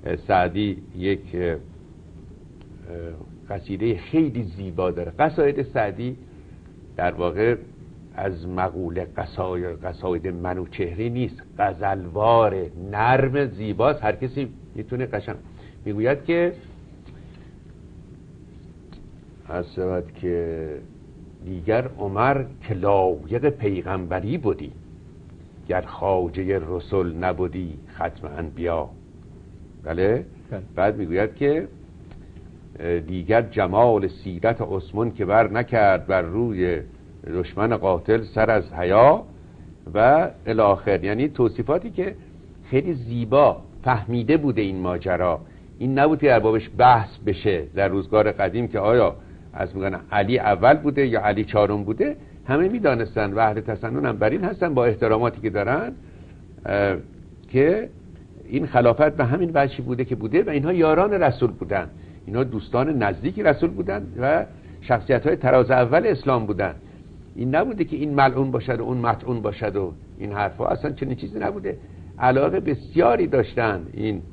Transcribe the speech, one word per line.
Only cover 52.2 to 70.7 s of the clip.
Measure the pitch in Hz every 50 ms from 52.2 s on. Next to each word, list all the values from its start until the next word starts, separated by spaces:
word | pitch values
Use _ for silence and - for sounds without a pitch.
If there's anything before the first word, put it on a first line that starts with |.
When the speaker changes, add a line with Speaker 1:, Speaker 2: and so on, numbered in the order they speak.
| - - - - -
Speaker 1:
همه | - 131 147 175 190
می‌دانستن | 233 240 208 147 131 117 113 - - 113 107 98 95
و | 107
اهل | 113 110 107 110
تسنن | 107 - 110 - - 113 123 143 147
هم | 123 113
بر | 101 107 110
این | 143 185 190
هستن | 175 190 - 180 170 147
با | 127 120
احتراماتی | 123 107 107 123 110 110 110 120 117 110 -
که | 107 110
دارن، | 92 104 101 110 131 156 220 247 262 - - - - - - - - - - - - - -
اه، | 101 98 101 101 101 95 82 - - - - - - - - - -
که | - 127 139 156 185 214 240 - - - - - - - - - - - - -
این | 113 139 165
خلافت | 139 - 123 123 120 117 - 151 151 147
به | 160 139
همین | 117 135 180 180 170 160
وجهی | 143 139 135 - - 123
بوده | 127 127 120 131
که | 123 127
بوده | 104 107 110 117 170 226
و | 208
اینها | 156 143 135 160 180
یاران | 175 160 156 156 165 190 208 208
رسول | 190 170 139 123 - 127 117
بودن، | 95 - 92 87 101 95 85 80 - - - - - - -
اینها | 95 101 117 135
دوستان | 123 113 107 - - - 120 135 156 156 127 110
نزدیک | 101 92 78 104 160 190 214
رسول | 202 160 143 - - 170
بودن | 185 196 180 190 196 208 202 - - -
و | 123 139 156 170 208 - - - - - - -
شخصیت‌های | - - 127 113 - - 131 120 - 147 165
تراز | - - 127 131 131 120 101
اول | 131 127 123 117 139 170 226
اسلام | 226 180 123 - 135 131 120 110
بودن. | 101 104 90 101 90 76 - - - - - - - - - - - -
این | - 120 127 135
نبوده | 160 208 262 226 202 165
که | - 160
این | 135 147 151 143
ملعون | 139 135 135 123 131 135 135
باشد | 127 123 123 - 123 117
و | 117
اون | 117 127
مطعون | 123 117 117 117 - - 123 123 117
باشد | 104 107 101 - 113 104 92
و | 101 95 87 82 - - - -
این | - 95 104
حرفا، | 101 101 104 95 - - 117
اصلاً | -